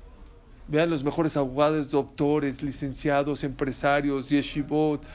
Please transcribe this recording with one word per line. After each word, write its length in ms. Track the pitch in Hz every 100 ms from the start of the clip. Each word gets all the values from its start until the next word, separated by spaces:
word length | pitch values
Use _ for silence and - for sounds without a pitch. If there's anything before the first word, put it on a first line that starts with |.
| - - - - - - -
Vean 220 | 147 170
los 140 | 156
mejores 340 | 143 156 156 151
abogados, 540 | 131 131 151 156 131
doctores, 720 | 143 139 - 147 147 139 127
licenciados, 800 | 143 127 143 127 151 143 143 139
empresarios, 880 | 143 123 135 127 143 143 143 139 127
yeshivot, 760 | 143 127 151 135 151 156 147 -